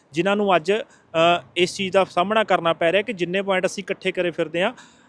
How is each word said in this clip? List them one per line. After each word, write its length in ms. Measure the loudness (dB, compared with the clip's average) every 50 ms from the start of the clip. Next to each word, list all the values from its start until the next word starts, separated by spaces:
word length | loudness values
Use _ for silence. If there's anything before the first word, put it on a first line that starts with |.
| _ _
ਜਿਨ੍ਹਾਂ 240 | -4 -2 -2 0 0
ਨੂੰ 200 | 0 2 2 2
ਅੱਜ, 160 | 2 2 0
ਅ, 720 | -2 -2 -4 -8 _ _ _ _ 0 2 4 4 2 2 -2 -4 -2
ਇਸ 200 | 0 0 0 0
ਚੀਜ਼ 160 | -4 -4 0
ਦਾ 120 | 2 2 0
ਸਾਹਮਣਾ 400 | 2 0 -2 0 2 0 0 2
ਕਰਨਾ 280 | 2 2 2 2 0
ਪੈ 200 | 0 0 0 0
ਰਿਹਾ 100 | 2 0
ਕਿ 100 | 0 -4
ਜਿੰਨੇ 300 | -6 -6 -4 -4 -2 -2
ਪੁਆਇੰਟ 240 | -2 -2 0 0 -2
ਅਸੀਂ 180 | -2 -4 -6 -8
ਇਕੱਠੇ 280 | -8 -8 -6 -6 -4
ਕਰੇ 180 | -2 -2 -2 -2
ਫਿਰਦੇ 320 | -2 -4 -4 -4 -2 -2
ਹਾਂ, 100 | -2 -4 -4 -8 -16 -20 _ _ _